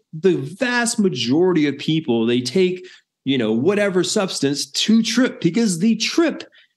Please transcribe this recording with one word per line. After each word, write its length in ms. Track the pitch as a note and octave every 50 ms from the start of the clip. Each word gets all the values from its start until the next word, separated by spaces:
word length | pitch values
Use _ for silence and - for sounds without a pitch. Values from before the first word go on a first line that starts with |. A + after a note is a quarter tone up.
| _ -
the 220 | - D#3 E3+ F#3 E3+
vast 600 | C#3+ C3+ D3+ F3+ - B3+ A#3+ B3 A#3+ A#3+ A3+ - A3
majority 680 | G3+ F#3 D3 B2+ A2+ A#2 C3+ D#3+ F#3 F#3 F3 D#3+ D3
of 120 | C#3+ C3 C#3
people, 480 | - D#3 D#3+ D#3+ D#3 - A#2 A2+ A2+
they 160 | A#2 B2 B2+
take, 440 | B2 - - F#3+ F#3 F#3 F#3 F3+ - - - - _ _ _ _ -
you 140 | C3 C#3 B2+
know, 120 | A2 G#2+
whatever 520 | A2 A2+ C3+ F#3 G#3 G3+ G#3 G3+ F3+ F#3 E3+
substance 640 | - - G#3+ F#3+ F#3 - - C#3 C#3 C#3+ C#3 -
to 360 | - - - - - A3 A3+
trip 380 | A3 A3+ A3+ A#3+ C4 A#3+ - -
because 380 | - E3+ E3 A3+ A#3 G3+ E3+ D#3+
the 180 | G3 A3+ A3
trip 480 | A3+ - - - E4 E4+ C#4+ - - - - _ - _ _ _